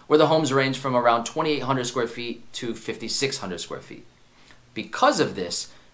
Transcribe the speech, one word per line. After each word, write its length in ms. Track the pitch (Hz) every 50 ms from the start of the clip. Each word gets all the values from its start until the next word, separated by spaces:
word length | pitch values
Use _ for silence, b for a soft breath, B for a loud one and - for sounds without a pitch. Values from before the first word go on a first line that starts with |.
| B
where 120 | B 151 151
the 80 | 156
homes 260 | 147 160 156 160 131 131
range 240 | 135 135 135 131
from 180 | - - 135 127
around 300 | 123 120 120 117 117 117
twenty-eight 380 | - - 151 160 156 151 135 117
hundred 240 | 123 135 131 120
square 200 | 120 - 131 117
feet 460 | 113 - 123 120 117 117 - - - -
to 220 | - - 117 110
fifty-six 640 | - - - 104 - 120 110 - - - 135 - -
hundred 220 | - 95 87 82
square 200 | - - 73 67
feet. 240 | - - - - - - _ _ - b b b b b b b b _ _
Because 440 | 110 107 - - - - 190 196 185
of 160 | 143 104 -
this, 380 | 101 90 85 - - - b b b b b